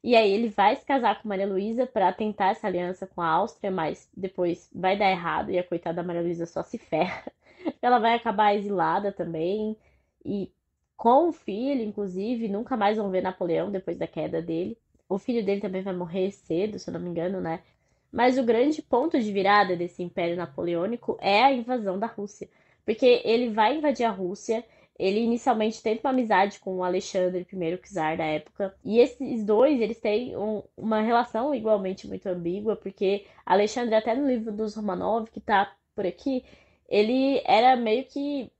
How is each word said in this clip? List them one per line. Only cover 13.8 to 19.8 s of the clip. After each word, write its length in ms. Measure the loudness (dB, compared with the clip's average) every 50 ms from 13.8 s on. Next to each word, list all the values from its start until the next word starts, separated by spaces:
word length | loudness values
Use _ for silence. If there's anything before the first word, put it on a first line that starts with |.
| -6 -6 -6
da 80 | -6 -8
queda 360 | -8 -6 -8 -6 -4 -4 -6
dele. 360 | -4 -4 -4 -4 -4 -6 -8 _ _ _ _ _ _
O 100 | _ -6
filho 280 | -4 -2 -2 -2 -2 0
dele 160 | 0 -2 -2
também 200 | -2 -6 -6 -6
vai 120 | -6 -4 -6
morrer 380 | -6 -6 -6 -2 -2 -2 -2
cedo, 460 | -4 _ _ _ -2 -2 -2 -2 -6
se 120 | -10 -10 -10
eu 40 | -8
não 60 | -8
me 100 | -8 -6
engano, 300 | -4 -4 -4 -4 -4 -4
né? 220 | -4 -6 -6 -6 _ _ _ _ _ _ _ _ _ _
Mas 260 | -2 2 2 4 4
o 60 | 4 2
grande 380 | 2 4 4 4 2 2 -2
ponto 360 | -2 _ 0 2 2 2 0
de 140 | 0 0 0
virada 460 | -2 0 4 6 6 6 6 4 0
desse 260 | -2